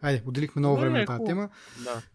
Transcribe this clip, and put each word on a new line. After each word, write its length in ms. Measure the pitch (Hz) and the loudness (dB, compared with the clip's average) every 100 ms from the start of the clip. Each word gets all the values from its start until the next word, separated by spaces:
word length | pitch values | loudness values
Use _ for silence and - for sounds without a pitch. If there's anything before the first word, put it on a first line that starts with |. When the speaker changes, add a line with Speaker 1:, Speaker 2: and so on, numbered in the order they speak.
Speaker 1:
айде, 200 | 147 127 127 | -2 -2 -2
отделихме 340 | 131 147 143 | -4 -2 2
много 140 | 143 135 | 4 4
Speaker 2:
Не, 40 | |
Speaker 1:
време 120 | 131 | 4
на 60 | 123 | 2
Speaker 2:
не, 80 | 117 | 0
Speaker 1:
тази 100 | 117 | -2
Speaker 2:
хубаво. 100 | 202 | -2
Speaker 1:
тема. 220 | 185 202 - - 123 | -2 -4 -10 -20 -12
Speaker 2:
Да, 180 | 123 117 - | -8 -8 -10